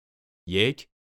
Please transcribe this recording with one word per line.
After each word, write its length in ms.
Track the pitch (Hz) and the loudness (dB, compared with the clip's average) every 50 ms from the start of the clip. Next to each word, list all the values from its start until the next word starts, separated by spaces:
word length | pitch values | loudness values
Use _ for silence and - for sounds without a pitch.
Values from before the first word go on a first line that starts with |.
| _ _ _ _ _ _ _ _ _ - | _ _ _ _ _ _ _ _ _ -4
یک، 400 | 87 95 104 127 143 - - - _ _ _ _ _ | 0 2 2 2 0 -4 -10 -20 _ _ _ _ _